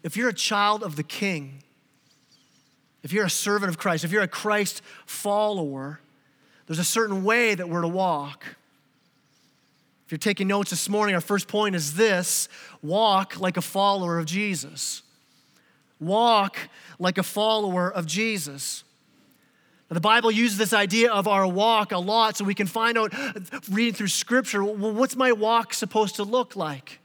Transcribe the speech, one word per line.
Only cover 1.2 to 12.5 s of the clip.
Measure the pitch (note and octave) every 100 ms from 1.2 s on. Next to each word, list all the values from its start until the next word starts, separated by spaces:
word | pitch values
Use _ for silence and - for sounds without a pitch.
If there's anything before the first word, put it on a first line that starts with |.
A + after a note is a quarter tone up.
| G3 E3 C3+ C#3 _ _ _ _ _ _ _ _ _ _ _ _ _ _
if | C#3
you're | G3 F#3+
a |
servant | - G#3 G#3 G3
of | D#3+
Christ, | G3 D#3+
if | E3
you're | G#3
a | F#3
Christ | - G#3+ G#3 G3 - - -
follower, | - - G#3 G3+ G#3+ G3+ D3+ C3+ C#3 D3+ _ _ _ _ _ _ -
there's | D#3+
a |
certain | E3+ A3+ A3 G3
way | F#3+ A#3 A#3 G3
that | F3
we're | F3
to | E3+
walk. | F#3 F#3 D3+ C#3+ C#3 - - _ _ _ _ _ _ _ _ _ _ _ _ _ _
If | _
you're | D#3+ G#3+
taking | G3 F#3+
notes | G3+ G3+
this | F3 -
morning, | G#3 G#3
our | F3+
first | - G3+ -
point | G#3 G#3
is | F3+ D3
this: | D#3 A3 F#3 F3+ - -